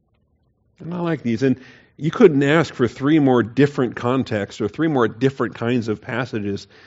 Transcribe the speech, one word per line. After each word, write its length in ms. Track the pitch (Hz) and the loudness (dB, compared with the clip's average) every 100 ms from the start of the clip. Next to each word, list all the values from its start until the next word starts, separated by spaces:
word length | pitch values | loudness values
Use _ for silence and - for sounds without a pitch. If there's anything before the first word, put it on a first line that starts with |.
| _ _ _ _ _ _ _ - | _ _ _ _ _ _ _ -20
And 140 | 160 | -12
I 60 | 175 | -6
like 220 | 170 160 | -4 -4
these. 220 | 120 110 | -4 0
And 160 | 135 123 - - _ - | 0 -2 -6 -20 _ -8
you 160 | 151 | -4
couldn't 320 | - 202 139 | 4 4 6
ask 300 | 143 160 135 | 2 2 0
for 140 | - 120 | 0 -2
three 320 | - 135 160 | 0 0 2
more 240 | 135 123 | 4 4
different 520 | 110 120 143 143 123 - | 2 2 2 2 -4 -2
contexts 640 | 123 131 - 107 101 - | -2 -2 -2 -4 -6 -6
or 80 | 104 | -6
three 200 | - 160 | -2 -2
more 200 | 139 110 | 2 0
different 480 | 107 131 - 113 - | 0 -2 0 -6 -4
kinds 320 | 117 123 110 | -4 -2 -2
of 140 | 104 | -6
passages 680 | - 120 131 113 101 98 - - | -6 -8 -6 -6 -6 -8 -10 -20